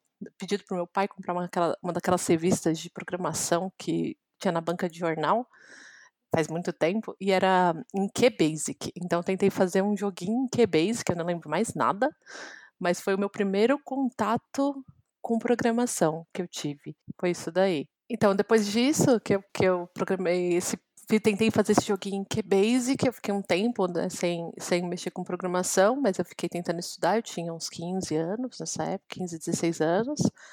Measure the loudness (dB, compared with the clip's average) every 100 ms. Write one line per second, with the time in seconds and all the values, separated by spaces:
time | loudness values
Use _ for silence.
0 | _ -16 -16 -10 -4 -4 -4 -6 -4 -2
1 | -2 -4 -6 -4 -2 0 0 -2 -4 -2
2 | 2 2 4 2 2 0 0 -2 -6 -12
3 | -8 -4 -2 -2 0 0 -2 -8 -4 -2
4 | -2 -6 _ -6 -2 -2 -2 -2 -4 -2
5 | -2 0 2 2 0 _ -20 -20 -20 -20
6 | -20 _ -4 -2 0 -4 -4 0 0 0
7 | -6 -6 0 2 4 4 4 0 -4 -4
8 | -2 2 2 4 0 0 -6 -8 -10 -8
9 | -2 -2 0 2 2 2 2 2 0 0
10 | -4 -4 -4 -2 0 2 4 4 2 0
11 | -2 -2 -2 -4 -2 -2 -2 0 0 2
12 | 0 -2 -18 -16 -16 -18 -20 -4 -2 0
13 | 0 0 -2 -2 0 2 2 2 -2 -4
14 | -2 0 0 0 _ -2 0 -2 -12 -20
15 | _ _ -4 -2 0 2 2 0 0 2
16 | 0 0 -8 -8 -8 -6 -8 -8 -12 -18
17 | -16 -4 -2 -2 -2 2 2 2 -4 _
18 | -10 2 2 4 4 4 4 2 2 4
19 | 4 4 2 -2 -2 0 2 2 -2 -6
20 | -2 0 0 2 2 0 0 -6 _ _
21 | 0 2 2 2 2 4 4 4 2 -2
22 | -2 -6 -4 -4 2 4 4 2 2 0
23 | 0 -2 -4 -2 0 2 2 0 0 0
24 | -4 -2 -2 -2 -6 -8 -2 -2 -2 -6
25 | -8 -8 -6 -4 -2 -2 0 4 4 4
26 | 0 0 -4 -6 -6 -6 -4 -4 -6 -2
27 | 0 0 -2 -8 -8 -8 -10 -8 -6 -4
28 | -2 -2 -2 -4 -6 -8 -8 -4 -4 -6
29 | -8 -10 -8 -8 -4 -2 0 0 2 2
30 | 0 0 -2 -2 -20